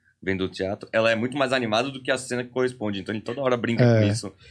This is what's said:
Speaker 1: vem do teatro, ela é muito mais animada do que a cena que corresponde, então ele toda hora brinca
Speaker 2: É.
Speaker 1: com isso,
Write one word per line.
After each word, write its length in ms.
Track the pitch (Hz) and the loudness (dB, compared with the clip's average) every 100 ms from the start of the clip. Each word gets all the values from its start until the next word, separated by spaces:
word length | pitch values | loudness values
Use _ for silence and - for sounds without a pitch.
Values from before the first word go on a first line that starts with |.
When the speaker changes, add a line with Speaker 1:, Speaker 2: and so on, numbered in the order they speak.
| _ _ | _ _
Speaker 1:
vem 140 | 92 95 | -4 -2
do 120 | 92 | -2
teatro, 400 | - 95 104 - | -4 -6 -6 -4
ela 180 | 113 113 | 0 2
é 60 | 113 | 2
muito 200 | 123 143 | 0 0
mais 140 | 131 | 0
animada 380 | 131 117 107 135 | 0 0 0 -2
do 120 | 131 | -4
que 80 | 131 | -4
a 80 | 131 | -4
cena 260 | - 123 | -4 -6
que 60 | 123 | -4
corresponde, 500 | 131 127 127 107 101 | 0 -2 -2 -4 -4
então 140 | 90 | -4
ele 80 | 107 | -6
toda 180 | - 123 | -6 -4
hora 160 | 131 123 | 0 0
brinca 260 | 110 113 | 0 4
Speaker 2:
É. 180 | 123 113 | 6 6
Speaker 1:
com 100 | 101 | 4
isso, 200 | 107 101 - - | 2 -4 -14 -20